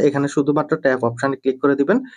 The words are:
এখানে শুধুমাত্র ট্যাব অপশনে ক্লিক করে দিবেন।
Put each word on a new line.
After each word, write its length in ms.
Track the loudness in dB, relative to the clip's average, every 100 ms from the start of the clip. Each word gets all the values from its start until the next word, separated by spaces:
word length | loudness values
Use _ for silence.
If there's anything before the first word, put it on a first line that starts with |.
| 2
এখানে 200 | 2 0
শুধুমাত্র 440 | 0 0 0 0 -2
ট্যাব 240 | 0 0
অপশনে 320 | -2 -2 -4 -2
ক্লিক 220 | -4 -2
করে 140 | 0 2
দিবেন। 220 | 2 0 -2